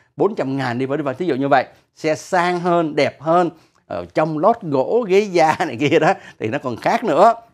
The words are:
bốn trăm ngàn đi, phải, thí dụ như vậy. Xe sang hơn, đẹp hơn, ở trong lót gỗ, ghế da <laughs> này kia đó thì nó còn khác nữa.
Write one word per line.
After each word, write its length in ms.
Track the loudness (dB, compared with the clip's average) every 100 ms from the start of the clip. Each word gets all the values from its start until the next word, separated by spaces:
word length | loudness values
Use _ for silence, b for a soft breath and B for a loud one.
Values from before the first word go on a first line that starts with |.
| b -2
bốn 180 | -2
trăm 220 | 0 -4 -4
ngàn 220 | -4 -4
đi, 80 | -4 -4
phải, 100 | -4
thí 120 | -4 -2
dụ 80 |
như 140 | -2 2
vậy. 180 | 2 0 b b
Xe 200 | _ -4
sang 460 | -4 -2 -2 0 -2
hơn, 360 | 0 0 0 0
đẹp 240 | -2 -2
hơn, 280 | 0 2 0 -4 b b -10
ở 180 | -10 -6
trong 240 | -2 -2 0
lót 180 | 0 0
gỗ, 420 | -2 -2 0 -2 2
ghế 120 | 0
da 360 | 2 2 2 2
<laughs> 60 | -2
này 100 | -2
kia 180 | 2 4
đó 140 | 4 0 B B
thì 100 | -6
nó 100 | -6
còn 180 | -6 -4
khác 280 | -2 -2
nữa. 300 | 0 4 4 4 -8